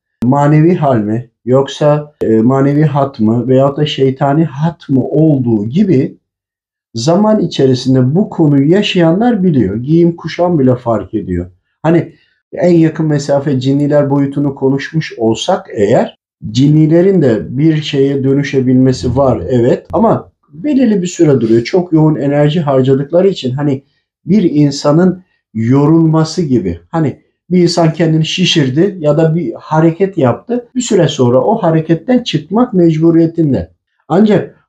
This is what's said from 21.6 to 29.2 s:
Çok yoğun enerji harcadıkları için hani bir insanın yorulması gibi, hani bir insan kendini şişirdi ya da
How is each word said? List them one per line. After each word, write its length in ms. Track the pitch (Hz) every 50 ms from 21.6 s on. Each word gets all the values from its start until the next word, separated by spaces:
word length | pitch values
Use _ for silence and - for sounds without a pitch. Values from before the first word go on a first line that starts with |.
| 117
Çok 300 | - - 185 175 - 160
yoğun 220 | 160 156 156 156
enerji 460 | 110 131 143 143 147 147 147 151 180
harcadıkları 680 | 156 143 135 131 127 131 135 135 147 - 165 175 190 196
için 240 | 180 - - 127
hani 320 | 123 139 143 147 131 135 - _ _ _ _ _ _ _ _
bir 260 | 139 180 220 180 -
insanın 720 | 143 147 147 143 139 - - 147 147 165 180 185 180 - - _ _ _ _ _ -
yorulması 880 | 110 110 117 131 139 147 147 160 165 165 160 156 160 160 - - -
gibi, 380 | 175 147 127 113 92 92 85 - - _
hani 360 | - 170 160 131 - - _ _ _ _ _ -
bir 140 | 175 180 175
insan 300 | 165 - 180 170 160 151
kendini 320 | - 170 160 156 160 160
şişirdi 720 | - - - 185 156 - 170 143 127 123 151 175 202 185 185
ya 180 | 151 147 147
da 180 | 156